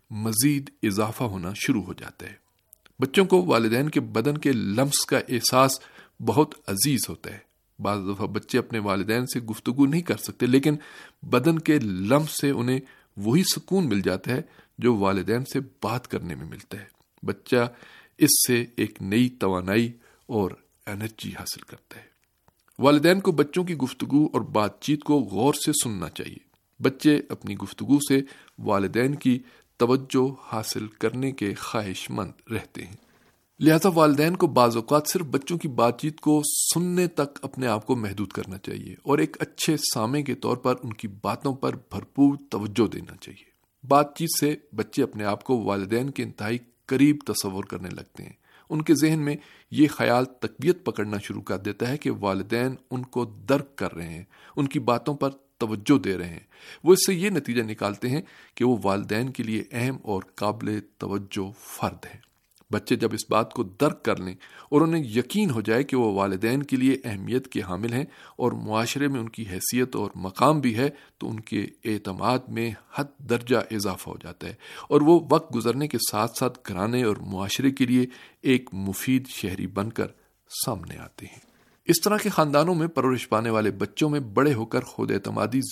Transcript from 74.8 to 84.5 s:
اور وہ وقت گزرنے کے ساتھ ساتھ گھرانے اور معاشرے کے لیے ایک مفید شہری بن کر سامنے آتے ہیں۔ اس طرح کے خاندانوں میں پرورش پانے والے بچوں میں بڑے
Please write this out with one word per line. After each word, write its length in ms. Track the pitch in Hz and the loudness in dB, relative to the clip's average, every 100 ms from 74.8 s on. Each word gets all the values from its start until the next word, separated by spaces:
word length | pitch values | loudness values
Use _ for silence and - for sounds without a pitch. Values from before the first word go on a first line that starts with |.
| - | 2
اور 120 | 147 | 4
وہ 180 | 147 170 139 | 8 6 6
وقت 260 | 160 - 117 | 2 2 -4
گزرنے 320 | 117 123 147 | -2 -2 -2
کے 100 | 117 - | -2 -2
ساتھ 260 | 104 113 - | -2 -2 -2
ساتھ 220 | 127 - - | -4 -4 -8
گھرانے 360 | 90 107 123 | -4 -2 0
اور 120 | 117 101 | 0 -2
معاشرے 560 | 95 95 101 - 135 | -6 -6 -4 0 0
کے 140 | 135 123 | 0 2
لیے 200 | 127 123 - - _ | 2 2 -4 -20 _
ایک 280 | 143 127 123 | 0 0 0
مفید 540 | 95 98 95 - 131 127 | -8 -6 -4 0 0 -2
شہری 400 | - 98 92 98 | -8 -8 -6 -6
بن 220 | 101 107 | -6 -4
کر 180 | - 101 - _ _ - - - | -4 -6 -8 _ _ -12 -8 -6
سامنے 320 | 98 87 78 | -6 -10 -14
آتے 280 | 80 - - | -18 -18 -20
ہیں۔ 260 | - _ _ _ _ - | -20 _ _ _ _ 0
اس 160 | 165 | 2
طرح 160 | 208 208 | 2 0
کے 120 | 202 | 2
خاندانوں 460 | 180 147 143 165 175 | 2 4 4 4 2
میں 120 | 165 | 0
پرورش 420 | 135 127 123 - | 2 2 0 0
پانے 200 | 110 113 | 0 2
والے 220 | 110 107 | 0 0
بچوں 380 | 98 101 - 156 | -2 -4 0 0
میں 100 | 147 | 0
بڑے 340 | 117 101 147 | 0 2 4